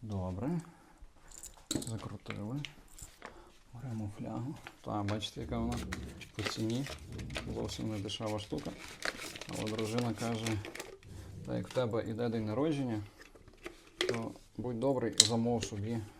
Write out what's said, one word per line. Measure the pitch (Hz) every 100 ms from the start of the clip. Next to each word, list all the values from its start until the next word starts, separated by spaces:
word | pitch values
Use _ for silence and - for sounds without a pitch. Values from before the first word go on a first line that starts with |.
Добре. | 113 101 92 92 123 170 - - - - - - - - - - -
Закрутили. | - - 107 - 104 - 104 101 135 143 - - - - - - - - - -
Беремо | 117 123 110 104 101
флягу. | 120 113 123 156 - -
Та, | - 107
бачите, | 101 104 - -
яка | 120 117
вона | 117 120 - - - - - -
по |
ціні. | 104 - 110 120 139 - - - - - -
Зовсім | 110 113 - 117
не | 107
дешева | 104 - 110 107
штука. | 104 - - - - - - - - - -
Але | - 110
дружина | 107 110 117 120
каже, | 107 117 113 113 107 101 - - - - - - - -
«Та | 123
як | -
в |
тебе | - 123 113 107
іде | 113 120
день | 113 107
народження, | 110 151 143 131 107 104 - - - - - - - - -
то | - 120 113 - - -
будь | 117 117
добрий, | 131 131 117 -
замов | - 117 117 117 101
собі | 104 104 117 101